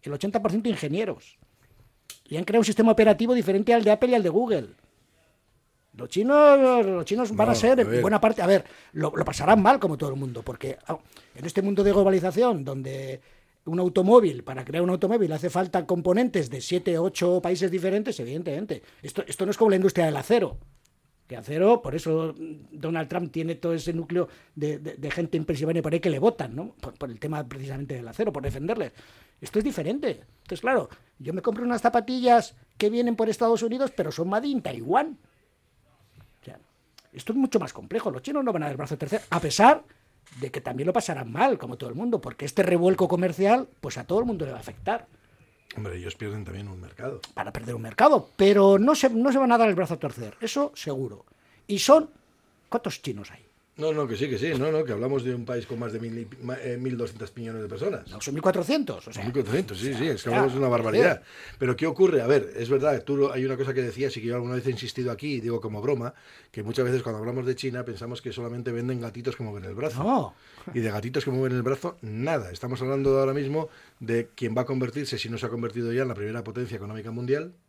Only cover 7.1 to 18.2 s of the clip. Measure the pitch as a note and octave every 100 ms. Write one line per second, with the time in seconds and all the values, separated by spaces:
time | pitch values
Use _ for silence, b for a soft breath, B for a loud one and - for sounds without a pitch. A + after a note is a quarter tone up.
7.1 | G#3 A#3+ G#3 A3 A#3 A3 B3+ G#3 B2 E3+
8.1 | G#3 A3 A3 F3+ G3 - B B D#3 D3+
9.1 | D#3+ D#3 C3+ D3+ A3 G3 C4+ F#3 D3+ D3
10.1 | C3+ C3+ A#2+ A2 A#2 C3 C3 - - _
11.1 | b b - D#3 F3+ G3 G3+ G3+ G3 G3
12.1 | F#3+ F3+ E3+ B3 F#3+ C3+ C3+ C3 C3+ C3+
13.1 | C3 b b b b - E3+ F3+ F3 F#3
14.1 | A#3+ G3+ B2+ - C3 B2+ D#3 F3 F#3 F#3
15.1 | A3+ F3+ D#3 E3+ F3+ F#3 F#3 D#3+ F3 F3
16.1 | F#3 B3 F#3+ C3+ C3 - F3+ F3+ E3 F3+
17.1 | - F3 F3+ F3 F3 F#3+ F3+ F3+ G3 G#3+
18.1 | G#3+